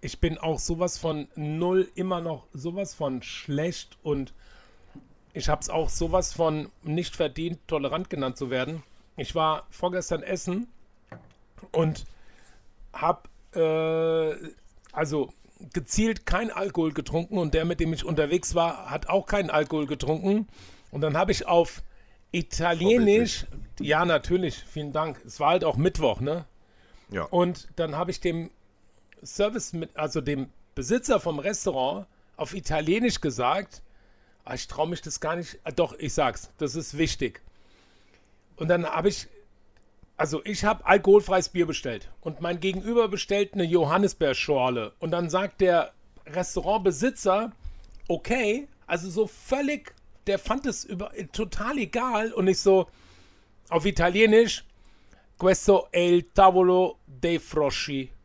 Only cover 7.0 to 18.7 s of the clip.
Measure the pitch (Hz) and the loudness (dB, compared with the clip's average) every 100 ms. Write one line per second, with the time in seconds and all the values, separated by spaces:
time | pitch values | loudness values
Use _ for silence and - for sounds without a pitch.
7 | 175 - 156 131 165 170 - 160 139 151 | -4 -2 -4 -2 -8 -8 -4 -2 -2 -4
8 | 185 175 131 127 131 127 127 160 - - | -6 -4 -6 -4 -4 -2 -2 -6 -14 -20
9 | _ - 143 165 160 156 - - 180 180 | _ -12 -6 0 0 0 -6 -4 0 2
10 | 170 165 - 190 - 180 240 - - _ | 0 -4 -2 -4 -2 -4 -4 -12 -20 _
11 | _ - - _ _ - - - 160 156 | _ -20 -20 _ _ -20 -4 0 0 -2
12 | - - - - - - - _ - - | -10 -16 -20 -20 -20 -20 -20 _ -18 -2
13 | 147 - - - - - 160 160 160 160 | 0 0 -2 -20 -12 0 2 2 0 0
14 | 165 160 160 151 160 - - - - - | 0 0 0 -4 -10 -16 -20 -20 -16 -6
15 | 156 151 135 - - _ 165 - - - | -2 -2 -4 -8 -20 _ -12 -10 -2 0
16 | 220 220 - 185 226 - 196 - 160 151 | 2 0 -2 -2 -2 -4 -4 0 -2 -2
17 | - 160 175 208 165 160 170 175 160 160 | -4 -4 -2 -2 0 0 0 -2 -2 -2
18 | - 156 147 175 - 170 170 | -2 0 2 0 0 0 0